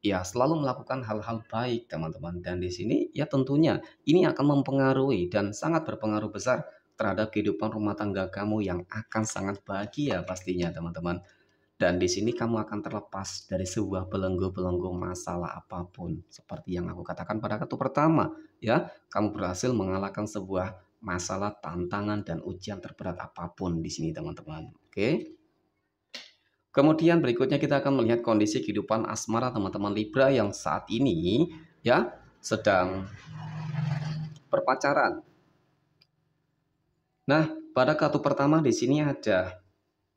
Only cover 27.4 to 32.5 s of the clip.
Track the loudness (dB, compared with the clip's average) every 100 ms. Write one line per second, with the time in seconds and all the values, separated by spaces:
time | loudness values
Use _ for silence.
27.4 | 2 2 2 2 4 4 4 2 4 4
28.4 | 4 2 -2 -4 0 0 0 -4 -2 0
29.4 | 0 -2 -2 -2 -2 -2 0 4 6 6
30.4 | 2 -2 -2 -4 -2 0 2 2 2 2
31.4 | 2 -2 -20 _ 4 4 4 -8 -20 _
32.4 | -2